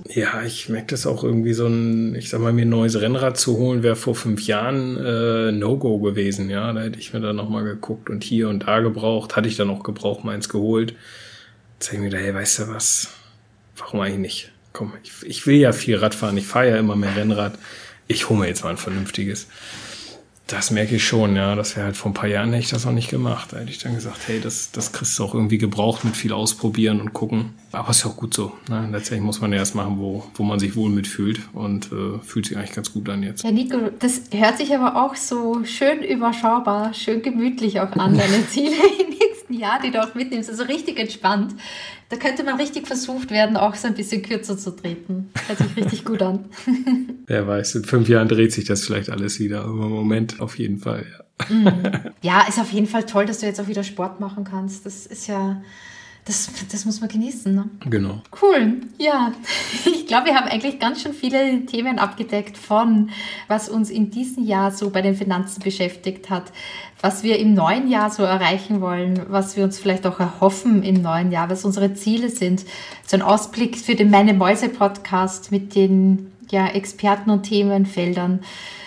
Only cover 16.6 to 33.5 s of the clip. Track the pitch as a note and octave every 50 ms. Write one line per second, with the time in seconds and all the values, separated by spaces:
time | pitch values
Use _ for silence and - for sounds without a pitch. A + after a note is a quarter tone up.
16.6 | B2+ B2 A2+ A2 A2 G#2 G#2 G#2 G2+ G2+ G2 G#2 G#2 A2 G#2+ G#2 G#2 G#2 - -
17.6 | - - - - - - - - _ _ A2+ - - - A2 G#2 F#2+ F2 F2 -
18.6 | - E2 F2 - - - F#2+ G2 G2 G2 - G2+ G2+ G2 F#2+ - - - - -
19.6 | - - - - - - - - - - - - - _ _ - _ - - -
20.6 | - - A2 G#2 G#2+ G#2+ A#2+ A2 - - - A2+ A2 G2+ G2 G2 G2 G2 G#2 G#2
21.6 | G2+ - - G#2 G2+ G2+ G2+ - - G#2+ G2 - - G#2 G#2 G2+ G2+ A#2 A#2 A#2+
22.6 | A#2+ - - A#2+ A#2+ B2+ B2 A#2 A#2+ - - C3 B2 A#2+ A2+ A2+ - - - -
23.6 | A#2 B2 C3+ - - B2 A#2+ A2+ A2 A2+ - - - - A2+ A2+ - - - -
24.6 | - - - A2 G#2+ - - - - - - - A2 G2 - A#2 A2 G#2 A2+ G#2+
25.6 | A2+ G2+ G2 G#2 G#2 A2+ A2 - - A#2 A2 - - G#2+ G#2 G#2 G#2+ A2 - -
26.6 | - A2+ G#2+ A2+ A2 G#2+ G#2+ G#2 G2+ G#2+ - - A#2 G#2+ A#2 A2 A#2 - - -
27.6 | _ _ - F#2 - - A#2 - - A2+ - - - A2+ - - G#2 G2+ - -
28.6 | - - A#2 A2 A2 G#2+ G#2 G#2 G2+ - A#2+ G#2 G2+ G#2 G2+ - A2+ G#2 G2+ G2
29.6 | G2 - - G#2+ G2 G2+ G2+ G2 G2 G2 G2 G2+ - - - - G#2+ G#2 G#2 G2+
30.6 | G2+ G2 - A2+ G#2+ G#2+ G2+ G2+ G2 - - - G2+ G2+ G#2+ - - - - -
31.6 | G#2+ G2+ G2+ G#2 - - - G2+ G2 G2 G2 A2 - - - A2+ G#2+ - G2 G2+
32.6 | G2+ G2 - - G#2 - - G#2+ G2+ G2+ - G3+ G3 G3 G3+ - - A3+